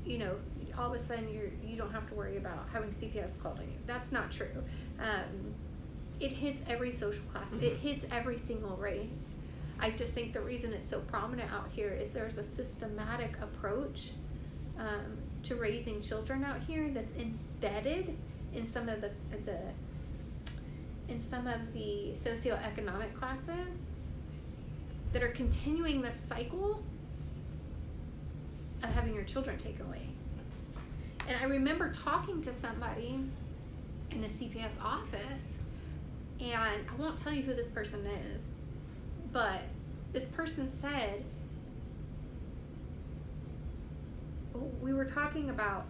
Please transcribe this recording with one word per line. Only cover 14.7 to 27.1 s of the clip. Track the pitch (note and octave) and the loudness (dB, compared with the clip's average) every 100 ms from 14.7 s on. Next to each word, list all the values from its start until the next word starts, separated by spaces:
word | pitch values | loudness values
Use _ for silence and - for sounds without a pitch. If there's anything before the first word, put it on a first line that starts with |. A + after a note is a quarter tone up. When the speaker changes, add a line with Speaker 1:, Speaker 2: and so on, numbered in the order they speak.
| - | -2
Speaker 1:
um, | A3 G#3 G#3 G#3+ - - | 0 0 -2 -4 -4 -4
to | - | 0
raising | A#3+ A3 A#3 A#3+ G#3 | 2 4 2 0 -2
children | G3+ A3 A3 C4+ | 0 0 2 2
out | C#4+ B3 C#4+ | 2 0 0
here | D#4+ D4+ | 2 2
that's | C4 A3+ | 2 0
embedded | - A#3 A3+ - - G3+ G#3 C4+ F4 F#4 D#4 - - - | -2 -2 -2 -4 0 0 2 4 4 2 0 -4 -4 -4
in | A#3 A3+ | -2 0
some | B3 A#3 | 0 0
of | G#3+ | 0
the, | G3+ - - G#3 G#3 | 0 -2 -4 -2 -2
the, | F3 F#3 - - - - - - - - - - - - - - | -2 -2 -4 -4 -4 -2 -4 -2 -4 -2 -4 -4 -4 -4 -4 -2
in | B3 | -2
some | - B3+ B3 | 0 0 2
of | A3+ A3+ | 0 0
the | A3+ G#3+ G3+ G3+ | 0 0 2 0
socioeconomic | - A#3+ A#3 B3 G#3 A3 G#3 G#3 F#3+ A3 | 0 0 2 4 4 2 0 0 0 -2
classes | - B3+ C4+ C4+ F4 F4+ F4 - - - - - - - - - - - - - | -2 -2 0 0 -2 -2 -2 -4 -4 -4 -4 -4 -6 -6 -6 -6 -4 -4 -2 2
that | B3 | 4
are | A#3+ | 4
continuing | A#3+ A#3+ - C#4+ D#4 E4 C#4 | 6 6 6 6 4 6 4
the | A#3+ - - | 4 0 0
cycle | E4 B3 F4+ G4+ G#4+ - - - | 0 0 4 4 4 0 -6 -6